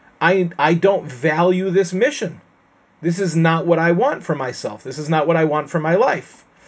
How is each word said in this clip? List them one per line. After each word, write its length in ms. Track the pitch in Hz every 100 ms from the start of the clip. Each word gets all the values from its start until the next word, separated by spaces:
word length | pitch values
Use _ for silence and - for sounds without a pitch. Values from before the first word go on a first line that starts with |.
| _ _
"I, 300 | 165 190 175 -
I 140 | 151
don't 320 | 170 190 196 143
value 640 | 120 156 160 175 185 190
this 240 | 180 175
mission. 480 | 185 262 294 180 - _ _ _ _ _ _
This 180 | 165 175
is 180 | 190 160
not 280 | 165 165 160
what 140 | 170
I 140 | 170
want 300 | 175 269 -
for 120 | - 143
myself. 480 | 127 - 117 107
This 160 | 131 139
is 80 | 151
not 200 | 156 151
what 100 | 165
I 80 | 160
want 240 | 151 143
for 100 | 170
my 160 | 156 185
life." 460 | 262 131 - - _ _